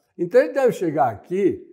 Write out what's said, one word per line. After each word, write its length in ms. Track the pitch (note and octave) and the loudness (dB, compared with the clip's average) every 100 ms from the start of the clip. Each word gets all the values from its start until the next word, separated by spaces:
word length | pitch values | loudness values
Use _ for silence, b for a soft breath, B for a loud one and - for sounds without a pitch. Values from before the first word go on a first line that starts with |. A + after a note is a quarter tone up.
| _ - | _ -8
Então, 240 | F3 A#3+ | 2 2
ele 120 | D4+ | 2
deve 200 | C4+ B3+ | 2 0
chegar 360 | - F3 D3 C3 | 0 -4 -2 -4
aqui 560 | G#2 - F3+ F#3+ G2+ - | -8 -6 0 0 0 -10